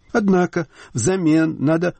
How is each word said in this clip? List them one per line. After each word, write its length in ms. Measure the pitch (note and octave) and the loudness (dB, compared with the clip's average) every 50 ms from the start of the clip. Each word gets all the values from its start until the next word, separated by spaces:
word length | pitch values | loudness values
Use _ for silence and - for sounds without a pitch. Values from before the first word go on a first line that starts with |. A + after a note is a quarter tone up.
| _ _ - | _ _ -4
Однако 540 | A#3+ G#3 G3 F#3 F3+ F3+ E3 - F3+ D3+ - _ - - - - | -2 2 2 2 2 2 0 -2 -6 -8 -8 _ -20 -18 -12 -8
взамен 680 | B2+ G#2+ F3 F#3+ F#3+ F3 D#3 D#3 D#3+ D#3+ D#3+ - - | -4 -2 -2 -2 0 2 2 2 2 2 0 -2 -2
надо 340 | C3 D3 D#3+ E3 F3 F3 - - | -2 0 0 0 -2 -4 -6 -8